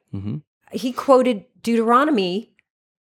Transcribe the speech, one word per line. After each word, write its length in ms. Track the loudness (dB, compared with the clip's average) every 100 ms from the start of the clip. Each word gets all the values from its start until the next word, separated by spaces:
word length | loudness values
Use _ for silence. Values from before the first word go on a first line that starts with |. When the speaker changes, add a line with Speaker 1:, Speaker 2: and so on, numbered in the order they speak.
| _
Speaker 1:
Mm-hmm. 220 | -12 -10 -10 -12 _ _
Speaker 2:
He 200 | -8 -8
quoted 520 | -6 2 4 4 -2 -6 _
Deuteronomy 880 | -2 0 2 2 2 0 -2 -4 -8 _ _ _ _ _